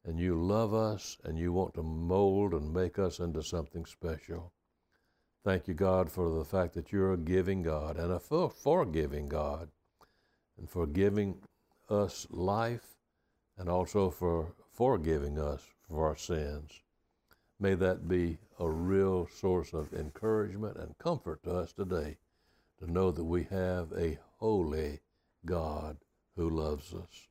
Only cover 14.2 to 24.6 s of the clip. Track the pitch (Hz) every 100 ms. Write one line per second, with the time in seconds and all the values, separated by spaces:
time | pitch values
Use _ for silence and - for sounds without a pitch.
14.2 | 87 85 85 - _ - 127 110 80 78
15.2 | 71 73 73 71 - _ - 78 78 76
16.2 | - 78 73 76 73 - _ _ _ _
17.2 | _ _ _ _ 98 95 92 92 82 90
18.2 | 85 82 - - 85 80 90 98 98 92
19.2 | 82 - 95 90 76 82 73 - 78 -
20.2 | 110 110 104 98 107 - 80 - 170 160
21.2 | 87 78 - 87 90 - 95 90 73 76
22.2 | _ _ _ _ _ _ 85 85 95 80
23.2 | 82 87 82 95 92 90 82 87 82 80
24.2 | - _ 110 104